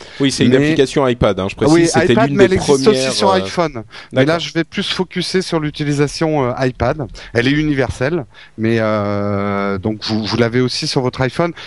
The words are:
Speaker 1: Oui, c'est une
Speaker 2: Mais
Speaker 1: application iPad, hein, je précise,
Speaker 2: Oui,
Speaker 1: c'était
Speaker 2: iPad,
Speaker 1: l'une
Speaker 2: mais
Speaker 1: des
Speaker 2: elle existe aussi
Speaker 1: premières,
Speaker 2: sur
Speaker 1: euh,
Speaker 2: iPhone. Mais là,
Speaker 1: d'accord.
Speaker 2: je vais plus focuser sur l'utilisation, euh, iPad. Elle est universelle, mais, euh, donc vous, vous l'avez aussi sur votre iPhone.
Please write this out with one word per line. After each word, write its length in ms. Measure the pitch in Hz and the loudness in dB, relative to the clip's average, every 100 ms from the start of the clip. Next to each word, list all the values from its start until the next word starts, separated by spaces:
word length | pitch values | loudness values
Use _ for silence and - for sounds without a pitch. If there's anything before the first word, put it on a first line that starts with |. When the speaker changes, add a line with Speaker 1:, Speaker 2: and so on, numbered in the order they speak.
| - - | -20 -2
Speaker 1:
Oui, 120 | 139 | -2
c'est 140 | 127 | 2
une 60 | 131 | 4
Speaker 2:
Mais 40 | 131 | 4
Speaker 1:
application 500 | 143 156 131 - 135 | 4 2 2 2 0
iPad, 320 | 123 120 95 | 2 0 0
hein, 80 | 95 | -4
je 40 | - | 0
précise, 180 | 131 | 2
Speaker 2:
Oui, 120 | 170 165 | 4 4
Speaker 1:
c'était 280 | 165 165 | 2 2
Speaker 2:
iPad, 140 | 117 139 | 4 4
Speaker 1:
l'une 80 | 139 | 4
Speaker 2:
mais 100 | 135 | 4
Speaker 1:
des 60 | |
Speaker 2:
elle 60 | 185 | 4
existe 280 | 165 139 135 | 2 2 4
aussi 120 | 214 | 2
Speaker 1:
premières, 120 | 262 | 0
Speaker 2:
sur 180 | 127 208 | 0 2
Speaker 1:
euh, 40 | 190 | 2
Speaker 2:
iPhone. 460 | 190 - 165 131 107 - - | -2 -2 -2 -4 -14 -18 -6
Mais 80 | 123 | 0
là, 40 | |
Speaker 1:
d'accord. 160 | 139 165 | 2 2
Speaker 2:
je 140 | 151 | -2
vais 100 | 165 | -4
plus 240 | 165 - 190 | -4 -4 -6
focuser 520 | - 185 - 170 185 | -4 -6 -4 -2 -2
sur 180 | 180 165 | -2 -2
l'utilisation, 880 | 151 - 147 143 143 - 165 151 127 | -4 -4 -2 0 0 0 -2 0 0
euh, 40 | 123 | 0
iPad. 480 | 131 123 117 156 120 - - | -2 0 -2 -2 -6 -10 -6
Elle 140 | 117 123 | 0 2
est 40 | |
universelle, 720 | 147 156 139 120 - 131 170 - - - - | 2 0 0 -2 -2 -2 -2 -6 -16 -20 -4
mais, 220 | 110 117 | 0 2
euh, 960 | 110 107 101 101 101 101 101 101 101 98 | 2 0 0 -2 -2 -2 -2 -2 -2 -2
donc 240 | 110 107 | -4 -6
vous, 200 | - 110 | -4 -4
vous 120 | 107 107 | -2 0
l'avez 220 | 117 120 | 0 2
aussi 240 | 127 - 156 | -2 -2 -4
sur 160 | - | -2
votre 180 | 127 - | -2 -2
iPhone. 320 | 131 - 175 - | -4 0 -2 -2